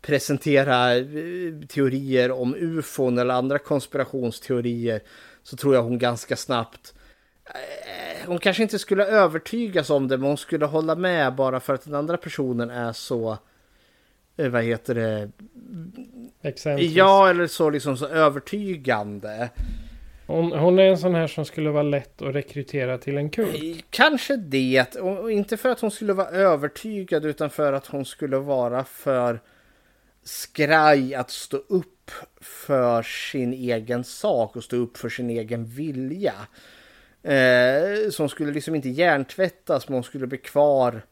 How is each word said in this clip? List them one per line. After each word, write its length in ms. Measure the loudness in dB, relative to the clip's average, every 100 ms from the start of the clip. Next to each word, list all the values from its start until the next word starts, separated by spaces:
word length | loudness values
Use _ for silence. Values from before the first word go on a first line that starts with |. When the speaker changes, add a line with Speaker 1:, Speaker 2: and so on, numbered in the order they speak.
Speaker 1:
presentera, 920 | 0 -2 0 -2 2 2 4 2 4
eh, 100 | 2 0 -10 -10 -8 -8 -10 -8
teorier 640 | 0 2 0 0 2 2
om 240 | 0 -4
ufon 640 | -2 -4 -4 -6 -2 0 2
eller 160 | 2
andra 260 | 0 0 -2
konspirationsteorier, 1400 | 0 -4 -2 -6 -4 -4 -6 -6 -4 -2 -2 -2 -2 -4 -8 -20 -20 _
så 140 | -18 -4
tror 180 | 2
jag 80 | 4
hon 140 | 2 0
ganska 380 | -2 -2 -6
snabbt, 580 | -8 -2 -4 -4 -12 -20 _ -20 _ _ _
eh, 800 | -20 -16 -14 -14 -14 -12 -12 -10 -6
hon 120 | 0
kanske 240 | 2 2
inte 160 | 0 -2
skulle 260 | 0 2
övertygas 840 | 4 6 6 2 -4 -4 0 0 2
om 180 | 2 2
det, 100 | 0
men 100 | 0
hon 100 | -2
skulle 280 | -2 -2
hålla 300 | 0 0 0
med 400 | 0 0 2 0
bara 240 | 2 0 0
för 140 | -2
att 100 | -4
den 120 | -2
andra 220 | -6 -2 -4
personen 520 | -6 -4 -2 -2 -4
är 240 | -4 -6
så 440 | -8 -6 -4 -4 -6 _ _ _ _ _ _ _ _ _ -4
eh, 120 | 0
vad 140 | 0
heter 320 | 0 -2 -2
det? 360 | -2 -2 -4 -6 -14 -20 -20 -16 -14 -14 -18 -20 -18 -20 _
Speaker 2:
Excentrisk. 540 | -10 -6 -4 0 2
Speaker 1:
Ja, 340 | 8 8 10 8
eller 180 | 6 0
så, 220 | 2 0
liksom, 280 | 2 -2 -4
så 100 | -2
övertygande. 1400 | 4 4 4 -8 -8 -6 -4 -2 -2 -2 -10 -10 -8 -8 -6 -8 -8 -12 -18 -20 -18 -4
Speaker 2:
Hon, 240 | -2 0
hon 280 | 2 6 8
är 40 |
en 140 | 8 6
sån 180 | 2
här 120 | 0 0
som 180 | -4
skulle 240 | -8 -4 -2
vara 140 | 0
lätt 380 | 0 -2 -4 -10
att 140 | -6
rekrytera 600 | -4 -6 -10 -6 -4 -4 -4
till 200 | -4 -4
en 120 | -4
kult. 260 | -2 -2
Speaker 1:
Eh, 280 | -4 -8 -10 -10
kanske 460 | 2 2 2 -2
det. 600 | -4 -2 0 2 2 2
Och, 220 | -4 -6 -4
och 140 | -2
inte 260 | -2 -2 -2
för 120 | -2
att 100 | 0
hon 120 | -4
skulle 220 | -2 -2
vara 160 | -2 -2
övertygad, 960 | 2 4 4 -2 -8 -10 -8 -2 -2
utan 240 | -2 -4 -6
för 240 | 0 0
att 140 | 0 -4
hon 180 | -8
skulle 320 | -8 -8 -4 -2
vara 460 | 0 0 0 -2
för 580 | -6 -6 -2 0 0 -2 _ _ _ _ _ _ _ _
skraj 920 | -16 -14 -12 -2 4 6 8 6 2
att 160 | -4 -8
stå 260 | -10 -8 -8
upp 540 | -2 -2 -2 _ -20 -18 -18 _
för 640 | -20 -16 -2 2 4 2
sin 500 | -2 -10 -6 -4 -4
egen 500 | -2 -2 -4 -2 -6
sak 520 | -6 -4 0 0 0
och 80 | -4
stå 120 | -4
upp 220 | -4 -4 -6
för 120 | -8
sin 200 | -6 -4
egen 360 | -4 -4 -8
vilja. 680 | -8 -8 -8 -6 -8 -4 -4 -4 -16 -20 -20 -20 -20 _ _ _
Eh, 880 | 0 4 6 6 6 4 0 0 -2
så 120 | -2
hon 60 | -4
skulle 220 | -2 -4
liksom 240 | -4 -4
inte 140 | -4 -4
hjärntvättas, 960 | 2 4 4 -2 -2 -2 _ -2 -2 0
men 60 |
hon 100 | -4
skulle 240 | -4 -8 -6
bli 100 | -8
kvar 640 | -2 4 4 6 2 0 -16